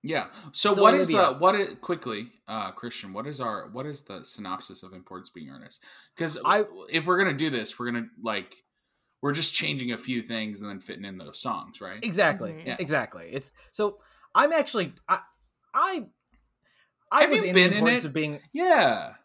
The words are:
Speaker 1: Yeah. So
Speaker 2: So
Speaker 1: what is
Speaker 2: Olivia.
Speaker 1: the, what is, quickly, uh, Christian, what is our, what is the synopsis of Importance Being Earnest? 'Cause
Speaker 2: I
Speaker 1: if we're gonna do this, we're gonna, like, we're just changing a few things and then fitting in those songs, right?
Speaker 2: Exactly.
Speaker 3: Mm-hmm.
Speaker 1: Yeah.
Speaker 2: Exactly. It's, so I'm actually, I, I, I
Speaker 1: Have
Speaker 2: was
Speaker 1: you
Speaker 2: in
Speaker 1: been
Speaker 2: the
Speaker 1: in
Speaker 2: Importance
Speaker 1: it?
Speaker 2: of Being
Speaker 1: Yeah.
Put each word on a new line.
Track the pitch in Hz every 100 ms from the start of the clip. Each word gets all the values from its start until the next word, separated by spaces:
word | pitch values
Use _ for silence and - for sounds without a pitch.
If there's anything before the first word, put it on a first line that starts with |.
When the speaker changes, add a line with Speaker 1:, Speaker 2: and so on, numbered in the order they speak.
Speaker 1:
Yeah. | 135 156 - - 151
So | - 208 202
Speaker 2:
So |
Speaker 1:
what | 208
is | 190 175
Speaker 2:
Olivia. | 196 165
Speaker 1:
the, | 135
what | 180 208
is, | 190 -
quickly, | - 170 127 104 120 _ -
uh, | 110 98
Christian, | - 120 - 101
what | 98 135
is | 139
our, | 120 104 -
what | 113 143
is | 139
the | - 95
synopsis | - - 95 92 - 95
of | 92
Importance | 92 87 92 92
Being | 87 73
Earnest? | 67 - - - - _ -
'Cause | 165 151 151
Speaker 2:
I | 208 208 185 -
Speaker 1:
if | 160 156
we're | 180
gonna | 190 139
do | 156
this, | 127 107 -
we're | 120
gonna, | 120 113 -
like, | 113 104 - - _ _ _ _ _ _
we're | 143
just | 147 -
changing | - 156 143 123
a | 113
few | 123 123
things | 113 113 107 98
and | 104
then | 98
fitting | - 92
in | 98 92
those | 78 -
songs, | 127 95 - -
right? | 95 104
Speaker 2:
Exactly. | 226 175 170 98 110
Speaker 3:
Mm-hmm. | 156 131
Speaker 1:
Yeah. | 123
Speaker 2:
Exactly. | 147 151 113 87 85
It's, | 135 - _ _
so | - 208 202 _ _ _
I'm | - 285
actually, | 320 - 233 165 - -
I, | 185 - _ _ _ _
I, | 254 359 359 190 _ _ _ _ _ _ _ _ _ _
I | -
Speaker 1:
Have | -
Speaker 2:
was | 262
Speaker 1:
you | 190
Speaker 2:
in | 180
Speaker 1:
been | 180
Speaker 2:
the | 202
Speaker 1:
in |
Speaker 2:
Importance | 226 247 151
Speaker 1:
it? |
Speaker 2:
of |
Being | 139 151 147 _
Speaker 1:
Yeah. | 294 359 302 151 107 67 -